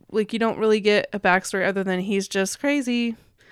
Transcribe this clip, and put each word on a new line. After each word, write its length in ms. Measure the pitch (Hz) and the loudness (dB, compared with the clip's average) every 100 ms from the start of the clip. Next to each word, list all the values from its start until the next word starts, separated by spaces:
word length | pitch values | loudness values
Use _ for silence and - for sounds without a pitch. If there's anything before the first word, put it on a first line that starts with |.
| - | -6
like, 220 | 220 208 | -4 -2
you 60 | 226 | -2
don't 200 | 226 - | -2 0
really 220 | 220 214 | 2 2
get 280 | 208 208 - | 4 2 0
a 80 | 208 | -2
backstory 460 | 190 185 - 196 185 | 2 2 2 -2 0
other 180 | 196 | -2
than 160 | 190 185 | -2 -2
he's 260 | 190 196 196 | -2 -2 -2
just 300 | 196 190 - | -2 -2 -2
crazy. 560 | 285 285 247 240 233 226 _ _ _ | -2 -2 0 -2 -2 -6 _ _ _